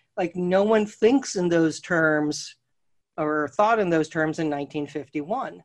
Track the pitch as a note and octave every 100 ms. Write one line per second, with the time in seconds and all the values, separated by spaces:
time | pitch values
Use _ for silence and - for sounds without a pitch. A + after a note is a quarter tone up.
0 | _ - F3 F3+ F3+ F#3 G#3 A3 G#3 -
1 | A3 C4+ - G3 F3+ E3+ D#3+ D3 - E3+
2 | D#3+ D3+ D3+ D3 - - _ _ _ _
3 | _ - D3+ D3+ D3 - G#3 A3+ F#3 E3
4 | D#3 E3 D#3 D#3 D#3+ C#3+ C#3 D3+ C#3+ D3+
5 | C3 D3+ D3 B3 G3 F3+